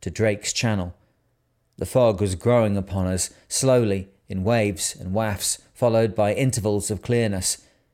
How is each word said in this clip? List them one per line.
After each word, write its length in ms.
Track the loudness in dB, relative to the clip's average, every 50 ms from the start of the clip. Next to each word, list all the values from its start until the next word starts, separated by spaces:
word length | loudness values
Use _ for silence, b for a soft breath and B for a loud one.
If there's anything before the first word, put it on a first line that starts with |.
to 80 | -12 -10
Drake's 440 | -2 0 0 0 0 -2 -4 -6 -4
Channel. 420 | -2 0 0 0 0 -2 -6 -8 _ _ _ _ _ _ _ _ _ _ _ _ _ _ _ _ -10
The 80 | -8
fog 360 | 0 2 4 4 4 4 2
was 140 | -2 -2 -2
growing 400 | -2 0 2 4 4 4 2 0
upon 320 | -2 -4 -2 -2 -2 0 0
us, 220 | 0 -2 -4 -6 b b b b
slowly, 640 | -6 0 2 4 4 4 4 2 0 -2 -4 -10 _ _ _ -10
in 160 | -6 -4 0
waves 520 | 0 2 2 2 0 -2 -4 -6 -8 -8 -8
and 140 | -8 -4 -2
wafts, 460 | -2 -2 -2 -2 -4 -4 -6 -6 -6 b b b
followed 420 | 0 0 2 4 4 2 2 0
by 180 | 0 0 0 2
intervals 560 | 2 0 0 0 0 -2 0 0 0 -2 -4
of 120 | -6 -6
clearness. 580 | -2 -2 0 0 2 0 -2 -2 -4 -4 -6 -6 b b b b b b